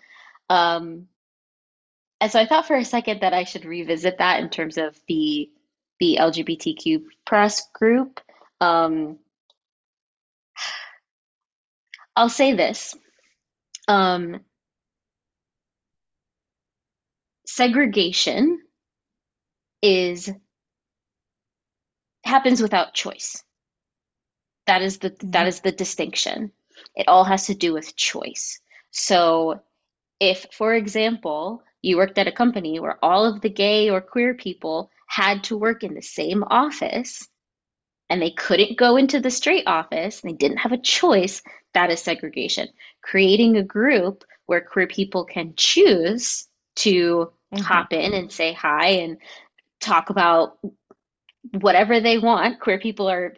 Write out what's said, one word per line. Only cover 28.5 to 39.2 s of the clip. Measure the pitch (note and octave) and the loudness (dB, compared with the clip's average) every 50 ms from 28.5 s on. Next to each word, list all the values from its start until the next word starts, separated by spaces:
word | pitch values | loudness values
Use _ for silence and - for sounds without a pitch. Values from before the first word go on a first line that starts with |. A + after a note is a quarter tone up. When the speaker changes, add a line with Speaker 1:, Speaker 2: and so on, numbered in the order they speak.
| - - _ _ _ - _ _ | -14 -16 _ _ _ -20 _ _
Speaker 1:
So | - - - - G3 F3 E3+ E3 E3 E3 E3 D#3+ D#3 - _ _ _ _ _ _ _ _ _ _ _ - | -10 -6 -2 2 2 4 4 4 2 2 0 -2 -4 -8 _ _ _ _ _ _ _ _ _ _ _ 0
if, | G3 F#3 F#3 F#3 - - | 2 2 2 0 -6 -14
for | - - G#3+ A3 A3+ | -8 -4 -2 0 0
example, | A3+ G#3 G3+ G3+ A3 A3 A3+ A3+ A3 - D#3+ D3+ D3+ E3 G3 A3+ A#3+ _ _ _ _ | 0 -2 -4 -4 -2 -2 -2 -2 -4 -6 -6 -6 -6 -6 -8 -10 -14 _ _ _ _
you | - F#3 F3+ | -4 0 2
worked | E3+ F#3+ F#3+ F#3+ | 2 0 0 0
at | G3 F#3+ | -2 -2
a | F3+ - | -2 0
company | - A#3+ A#3+ A#3 G3+ E3+ D#3 D#3 E3 | 0 0 0 0 -2 -4 -6 -8 -6
where | - D#3+ - - | -6 -8 -4 -2
all | - D#3+ F3+ G3+ A3 | 0 2 4 4 2
of | A#3 G#3 G#3 | 2 0 -2
the | - G#3+ | -4 -4
gay | G3+ - G3 G#3 G#3+ G#3+ G#3+ G#3+ | -2 0 0 2 2 2 2 2
or | G3 F#3+ | 0 -2
queer | F#3+ - - A#3+ A#3+ B3 B3 | -4 -4 -2 -2 0 0 -2
people | B3 - F#3+ F3 - - D#3+ D#3+ E3 G3 - _ _ _ | -4 -8 -12 -10 -10 -8 -8 -6 -6 -8 -10 _ _ _
had | - - A3 F#3+ G3 G3+ G3 G3 | -8 -4 -2 0 0 -2 -2 -4
to | - A3+ | -8 -6
work | G#3 G#3+ A3+ A3+ A3+ G#3+ | -2 -2 -2 -2 -4 -6
in | F#3 D3+ | -10 -10
the | - | -12
same | - - - - D#3 D#3+ F#3+ G#3 - | -14 -12 -10 -8 -4 -2 -2 -2 0
office | - - A#3+ C#4+ D4+ D4 - - - - A3+ B3 - - - - - _ _ _ _ _ _ _ _ _ _ _ _ _ _ _ - | 2 2 2 2 0 -2 -6 -6 -6 -4 -6 -6 -8 -12 -18 -18 -20 _ _ _ _ _ _ _ _ _ _ _ _ _ _ _ -4
and | E3+ F#3 | -2 -2
they | E3 E3 | -2 -2
couldn't | - - - - F#3 F3+ G#3+ G#3 A#3 | -4 -4 -2 2 2 2 2 2 2
go | - B3 A#3+ A#3+ | 2 4 4 6
into | C4+ C4+ C4+ C#4+ C#4 | 6 4 4 2 0